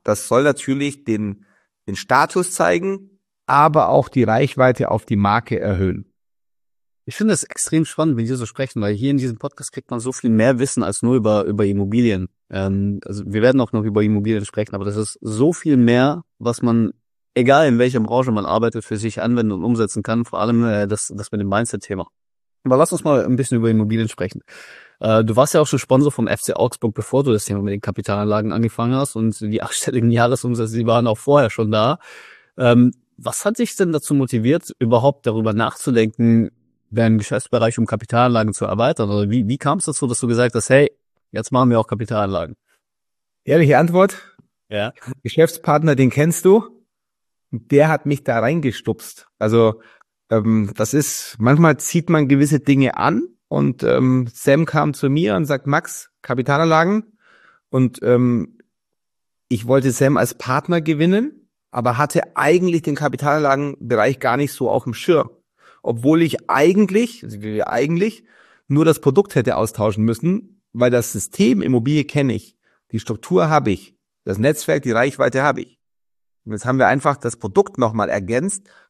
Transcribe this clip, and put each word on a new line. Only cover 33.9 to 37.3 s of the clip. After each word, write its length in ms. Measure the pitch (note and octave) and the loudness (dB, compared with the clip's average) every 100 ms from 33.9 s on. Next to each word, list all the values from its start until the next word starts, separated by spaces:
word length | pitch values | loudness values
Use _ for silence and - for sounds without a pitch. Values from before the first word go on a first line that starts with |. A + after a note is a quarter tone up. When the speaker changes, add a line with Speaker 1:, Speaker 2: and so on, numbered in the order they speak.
Speaker 2:
dazu 220 | D3+ - | -2 0
motiviert, 600 | C#3+ C3 A#2+ A#2 E3 - - | 0 0 0 0 0 -2 -4
überhaupt 480 | A#2 A#2 C#3 - A#2+ | 2 4 4 0 -2
darüber 260 | A2 A2 | -2 0
nachzudenken, 960 | G#2+ A#2 - D#3 A#2 A2 - A2+ A2+ G#2+ _ _ _ - | 0 -2 -4 -2 0 0 2 2 2 0 _ _ _ -8
deinen 280 | G#2+ A2+ A2 | 0 2 2
Geschäftsbereich 600 | G#2 | 0